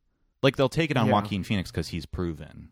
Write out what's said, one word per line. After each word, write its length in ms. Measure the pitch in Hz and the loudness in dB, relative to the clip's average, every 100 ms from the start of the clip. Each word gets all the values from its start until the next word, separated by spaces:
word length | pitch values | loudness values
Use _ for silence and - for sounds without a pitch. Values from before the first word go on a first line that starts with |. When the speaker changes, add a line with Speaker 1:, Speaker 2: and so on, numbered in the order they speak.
| _ _ _ _ | _ _ _ _
Speaker 1:
Like, 120 | 135 131 | 2 4
they'll 140 | 131 | 2
take 200 | 156 160 | 2 0
it 80 | 135 | 2
on 100 | 110 | 4
Speaker 2:
Yeah. 40 | |
Speaker 1:
Joaquin 300 | 104 101 101 | 4 2 -2
Phoenix 260 | - 107 82 | -2 -2 -2
'cause 180 | - 80 | -6 -6
he's 160 | 85 - | -6 -8
proven. 600 | - 87 76 73 71 71 | -6 -4 -6 -12 -18 -20